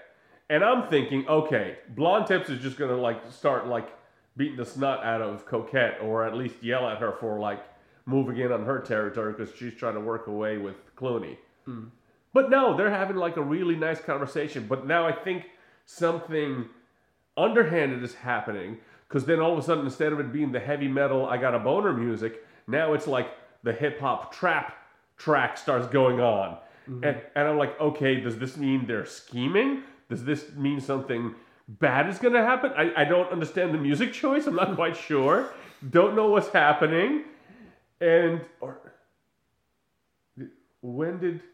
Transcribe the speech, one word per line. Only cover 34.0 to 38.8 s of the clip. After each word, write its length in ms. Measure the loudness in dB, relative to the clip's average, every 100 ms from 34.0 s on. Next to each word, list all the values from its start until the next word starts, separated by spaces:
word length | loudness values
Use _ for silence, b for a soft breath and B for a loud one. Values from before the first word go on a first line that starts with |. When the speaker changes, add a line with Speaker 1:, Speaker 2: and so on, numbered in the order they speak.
| 0
Speaker 1:
choice. 320 | 0 0 2 2
I'm 80 | 0
not 200 | 0 2
quite 200 | -2 -2
sure. 560 | -2 2 4 4 0 B B B 2
Don't 240 | 6 6 6
know 120 | 4
what's 180 | 4 4
happening. 760 | 4 6 6 4 2 2 0 -6 -18 B B B B _ -2
And, 400 | 4 6 6 0 -6 -12
or, 180 | -12 -12